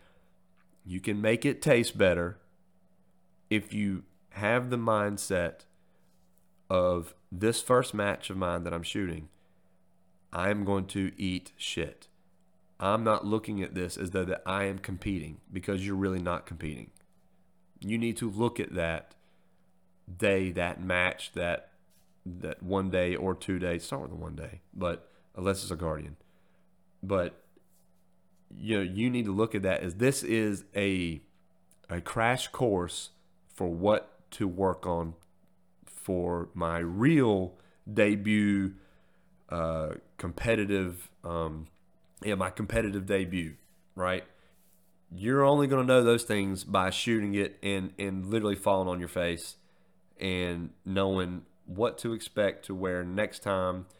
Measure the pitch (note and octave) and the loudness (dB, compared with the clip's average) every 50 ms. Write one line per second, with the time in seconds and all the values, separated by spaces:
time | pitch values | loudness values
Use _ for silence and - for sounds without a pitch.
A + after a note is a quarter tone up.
0 | - - - - - _ _ _ _ _ _ _ _ _ _ _ - F#2 F2+ F#2 | -20 -20 -20 -20 -20 _ _ _ _ _ _ _ _ _ _ _ -12 -8 -8 -6
1 | - A2 G#2 G#2 G#2+ A2 A#2 A#2 - D3 B2+ - - D#3 C#3 A#2 A#2 - - - | -2 -2 -2 2 2 2 2 4 2 0 0 2 4 4 6 6 4 2 2 4
2 | G#2 F#2 F2 F2 E2+ F2 G2+ - _ _ _ _ _ _ _ _ _ _ _ _ | 6 6 6 4 0 -2 -4 -8 _ _ _ _ _ _ _ _ _ _ _ _
3 | _ _ _ _ _ _ _ _ _ - G#2+ G#2+ G2+ - - G#2 G#2 G2+ F#2+ F2+ | _ _ _ _ _ _ _ _ _ -2 -2 -2 -2 -2 -4 -2 -2 0 -2 -4
4 | - - _ _ _ _ - G2+ G#2 G#2 A#2 B2 B2 B2 B2 A#2+ A#2 A2+ A2 G#2 | -6 -12 _ _ _ _ -8 -2 0 2 2 2 2 0 -2 -2 2 2 2 2
5 | G#2 G#2 G2+ G2+ - - F#2+ F2+ F2 E2 - - - _ _ _ _ _ _ _ | 2 0 -2 -4 -4 -2 0 0 0 -2 -4 -8 -18 _ _ _ _ _ _ _
6 | _ _ _ _ _ _ _ _ _ _ _ _ _ - F#2+ F#2 F2+ F2+ F2+ F2 | _ _ _ _ _ _ _ _ _ _ _ _ _ 0 2 2 4 4 2 0
7 | E2+ - - _ _ - - F2+ G#2 A2 A#2 - - - B2+ B2 A2 - - G#2+ | -2 -6 -12 _ _ -12 -6 0 0 2 2 0 2 4 4 4 4 2 -2 -2
8 | G2+ G2+ F#2 - - - F#2+ F#2+ F#2 F2 F2 F2 E2+ E2+ E2+ E2+ E2+ - - G#2+ | 0 0 0 -2 -4 -8 -4 -2 -2 -2 -2 -2 -4 -4 -4 -4 -4 -4 -4 -2
9 | G2+ F2+ E2 E2 D#2 - _ _ _ _ _ _ _ _ _ _ _ _ _ _ | -2 -2 -4 -6 -10 -14 _ _ _ _ _ _ _ _ _ _ _ _ _ _
10 | _ _ _ _ _ - - E2 F2+ G2 G#2 G#2 G2+ F#2+ G2+ G2 F#2+ F#2+ - G2+ | _ _ _ _ _ -10 -4 -2 0 2 2 0 2 2 2 0 0 -2 -2 -2
11 | F#2+ F#2 - - - F#2 F#2 F2+ - - - - - - - - D#2+ C#2+ - - | -2 -2 -2 -2 -2 -2 -2 -2 -6 -10 -16 -10 -8 -6 -4 -4 -4 -4 -6 -14
12 | - - _ _ _ _ _ _ _ _ _ _ _ _ _ - F#2+ F#2+ G#2 A2+ | -20 -20 _ _ _ _ _ _ _ _ _ _ _ _ _ -4 0 0 2 2
13 | A2+ A2 G#2+ - - G2+ G#2+ A2 G#2+ - G#2+ G2+ F#2 - - F#2 F2+ E2+ - - | 4 2 2 2 2 0 -2 -2 -2 -2 -4 -4 -4 -4 -4 -4 -4 -4 -4 -6
14 | F#2+ F2+ F2 F#2+ F#2 F2 F2+ - - - F#2 G2 G2 G2 G2 F#2+ F#2+ - G2 F2+ | -6 -4 -2 -2 -2 -2 -4 -4 -4 -4 -2 -2 -2 -2 -4 -6 -8 -8 -8 -6
15 | - G#2+ G2 F2+ D2+ D#2 D#2 - - - - - F#2 - G2+ F#2+ F#2 G2+ G2 F#2+ | -4 -4 -4 -4 -4 -8 -12 -14 -16 -10 -10 -8 -4 -2 -2 -2 -2 -2 -2 0
16 | G2 G2 F#2 F#2 F2 F2 F2 - - - F2 D#2+ E2+ D#2 D2+ A#1 A1 - - - | 0 0 0 0 -2 -2 -4 -4 -6 -10 -12 -8 -8 -8 -8 -10 -12 -16 -20 -20
17 | - _ _ _ _ _ _ _ _ _ _ _ _ _ _ - - G2 A2 A#2 | -20 _ _ _ _ _ _ _ _ _ _ _ _ _ _ -12 -6 -4 -2 0
18 | A#2 A#2 A2 - A#2+ A2 G2 G#2 A#2 A#2 A#2 - G2 - A#1+ F2+ E2 E2 E2 D#2 | 0 0 -2 -2 -4 -4 -2 0 0 0 0 -2 -6 -4 -2 -2 -2 -2 -2 -4
19 | - - - _ _ _ _ _ _ _ _ _ _ _ _ _ _ _ _ _ | -8 -12 -20 _ _ _ _ _ _ _ _ _ _ _ _ _ _ _ _ _
20 | - - F2+ F2 G#2+ G#2 G2 F#2+ F#2+ F#2 E2+ F2+ F2 E2+ - - F#2 F#2 F2+ F2+ | -18 -16 -6 0 2 4 4 4 2 0 -2 -2 -2 -2 -2 -4 -2 0 2 2
21 | F2+ F#2 - - - - - F2 F2 E2+ E2+ - - - _ _ _ _ _ _ | 2 2 0 -4 -10 -10 -6 -4 -2 -2 -2 -4 -6 -10 _ _ _ _ _ _
22 | _ _ _ _ - F#2 F2 F2+ F#2 E2+ - - - F2+ G2 G2 F#2+ F#2+ F2+ F#2 | _ _ _ _ -14 -12 -12 -8 -8 -8 -8 -8 -6 -2 0 0 0 2 2 2
23 | F2+ F2 F2+ - F2 F#2+ F#2 F2+ - - F#2+ F2+ F2+ F2+ E2+ E2+ - - C3+ C#3 | 2 2 0 0 -2 -2 -4 -4 -2 -4 -2 -2 0 0 -2 -2 -4 -6 -8 -8
24 | - - E2+ D#2+ D#2 D#2 D#2 D2+ D#2+ - - F2 - _ - G2 F#2 F2 E2+ - | -8 -8 -10 -10 -10 -10 -10 -10 -12 -12 -14 -16 -20 _ -8 -4 -2 -2 -2 -4
25 | - - _ _ _ _ - - F2+ F#2+ G2 F#2+ - F#2+ F#2 D#2 E2+ E2 D#2 D2+ | -8 -18 _ _ _ _ -10 -4 0 0 0 0 -2 -6 -4 -2 -2 -2 -2 -4
26 | D2 D2+ D2+ - - _ _ _ _ _ _ _ _ _ _ _ _ _ _ - | -6 -10 -14 -16 -20 _ _ _ _ _ _ _ _ _ _ _ _ _ _ -12
27 | - F#2+ G2+ F#2+ F2 E2+ - - - _ _ - _ _ _ _ _ _ _ _ | -4 -2 0 0 0 -2 -4 -12 -20 _ _ -20 _ _ _ _ _ _ _ _
28 | _ _ _ _ _ _ _ _ _ - G1+ G1+ - G#2 G#2+ G2+ G2 F2+ F#2 G2+ | _ _ _ _ _ _ _ _ _ -20 -16 -10 -2 0 2 2 2 0 0 0
29 | A2+ B2+ B2 A#2+ A#2 G2+ F#2+ G2+ A2 A2+ - G#2 F#2+ F#2+ F2+ - - F2+ E2 F#2+ | 2 2 2 2 0 0 2 2 2 2 2 0 2 2 2 2 0 -2 -2 2
30 | A#2+ C3+ C3+ - - - A2 A2+ A2 G#2+ G2+ F#2 - - - G2+ G2+ G2 G2 F#2 | 2 2 2 2 0 0 2 2 2 2 0 -2 -4 -6 -2 0 2 2 2 2
31 | F2 E2+ D#2+ D2 - _ _ _ _ _ _ _ _ _ - _ - - F2 F2 | 0 -2 -4 -6 -10 _ _ _ _ _ _ _ _ _ -20 _ -6 -4 -4 -4
32 | - - - A#2+ A2+ A#2 B2+ B2+ - - - - C3 A#2 G2+ F2+ F2+ F2+ - - | -4 -4 -2 2 2 2 2 2 -2 -6 -4 0 2 2 2 2 0 -2 -6 -8
33 | - - - _ _ _ _ _ _ _ - - F#2+ F2 E2+ E2+ F#2 G2+ G#2+ G2+ | -10 -12 -16 _ _ _ _ _ _ _ -8 -6 -4 -4 -2 0 2 4 4 4
34 | - - - - - - - - G#2+ F#2+ F2 F2+ F#2+ F#2 F2+ - - F#2 F2 E2+ | 2 -4 -20 -20 -20 -14 -6 -2 -2 -2 0 2 2 2 2 0 -2 -2 0 0
35 | E2+ E2 E2 - - _ _ _ _ _ _ _ _ _ _ _ - - - - | -2 -4 -6 -10 -16 _ _ _ _ _ _ _ _ _ _ _ -20 -20 -20 -12
36 | - - F#2+ F2+ F2 F2 F2 F2 E2+ - - F2+ E2+ E2 E2+ E2+ E2+ E2+ F2 G2 | -4 -2 0 0 0 0 -2 -2 -4 -6 -4 -2 -2 0 0 0 -2 -2 0 2
37 | A2+ D3 E3 D3+ C3 A2+ G#2 F#2+ F#2 F#2 - - - - _ _ - - G#2+ G#2+ | 4 6 6 6 6 6 4 4 2 -2 -6 -12 -20 -20 _ _ -12 -4 2 4
38 | G#2+ G#2 G2+ G2+ G2+ G#2 G#2+ G#2+ G#2 G2+ G2+ G2 G2 F#2+ F#2+ - - - - - | 6 6 4 2 2 2 4 4 4 4 4 2 0 -2 -4 -8 -20 -20 -20 -20
39 | _ _ _ _ _ _ _ _ _ - - E2+ E2 E2 E2 D#2+ D#2 D#2 D#2+ - | _ _ _ _ _ _ _ _ _ -8 -4 -2 -2 -2 -2 -2 -2 -4 -6 -10
40 | - _ _ - - F2+ E2+ - - A#2+ A2+ A2 G#2 G2 G2+ G2 F#2 F2+ F2 F2 | -14 _ _ -10 -8 -8 -6 -4 0 0 2 2 2 2 0 0 0 -2 -4 -8
41 | - - _ _ - F2 E2+ E2+ E2 D#2+ D#2 D#2 D#2+ - _ _ _ _ _ _ | -14 -18 _ _ -10 -6 -4 -2 -2 -4 -4 -8 -12 -14 _ _ _ _ _ _
42 | _ _ _ - - G#2 G#2 F#2 F#2+ F#2 - - G#2+ G2 A2+ A2+ A2+ G#2 G2 G2+ | _ _ _ -8 -4 -2 -2 0 -2 -4 -4 -4 -4 -2 0 0 0 0 -2 -4
43 | F#2 G2 G2+ F#2+ F#2+ F2 F2+ F#2 E2 D#2+ D2 - - _ _ _ _ _ - F#2+ | -2 0 0 0 0 0 -2 -4 -4 -4 -8 -14 -20 _ _ _ _ _ -6 -2
44 | F2+ F2+ F#2 F#2 - - - _ _ _ _ _ _ _ _ _ _ _ _ _ | 0 0 0 -2 -4 -10 -20 _ _ _ _ _ _ _ _ _ _ _ _ _
45 | _ - E2+ F2+ G2 A2+ C3 C#3 C#3 C#3 D3 D3 C#3+ C3+ C3+ C3 B2+ B2+ B2+ B2+ | _ -16 -12 -4 0 2 4 6 6 6 6 6 4 4 4 4 6 6 8 8
46 | A#2+ A#2 A#2 A#2 - - G#2+ G#2 G2 G2 G2 F#2+ - - G2 F#2+ F#2 F#2+ F#2 - | 8 8 6 4 4 0 0 2 2 0 -2 -4 -4 2 2 4 4 4 0 0
47 | - A#2 A#2 A2 G#2 G2+ G2+ G2+ G2+ - - - - G2 G2 F#2+ F#2+ F#2 - - | 2 2 2 2 2 2 0 0 0 -2 -2 -4 -2 -2 -2 -2 -2 -6 -6 -6
48 | G2+ G2 F#2+ F#2+ F#2 F#2+ G#2+ A2+ G#2+ G#2 G2+ G2 - G2+ G2 F#2+ F#2+ F2+ F2+ F2+ | -6 -4 -4 -4 -4 0 0 0 2 0 0 0 2 2 4 4 2 0 -2 -4
49 | F2 F2 - F2+ F2 F2 E2+ E2+ - - - - _ _ _ _ _ _ _ _ | -4 -4 -2 -2 0 0 -2 -4 -6 -12 -16 -18 _ _ _ _ _ _ _ _
50 | _ _ _ - F#2 F#2+ F#2 F2+ F2+ F2 F2 F2 E2+ E2 - _ - F#2+ F#2+ F#2+ | _ _ _ -6 -4 -2 -2 0 0 -2 -2 -4 -6 -8 -10 _ -8 -4 0 0
51 | G2 F#2+ F#2+ F#2+ F2+ F2+ F2+ F2 - - _ _ - - F2+ F#2 A2+ A#2+ - - | 2 2 2 0 0 -2 -4 -8 -10 -14 _ _ -16 -10 -4 0 0 0 -2 -2
52 | - A#2 A2+ G#2+ - - - G#2+ G#2 G2 - - - - G2 F#2 F#2+ F#2 F2+ F2+ | -6 -4 -4 -4 -8 -6 -2 0 0 0 0 -2 -8 -8 -6 -4 -2 -2 -2 -2
53 | F2+ F2+ F2+ G2+ G#2 G2+ - - - G#2 G2 F#2+ F#2 F#2 F2+ F#2 F2+ - - - | -4 -4 -2 -2 -2 -2 -4 -6 -4 -2 0 0 0 0 -2 -4 -8 -12 -18 -20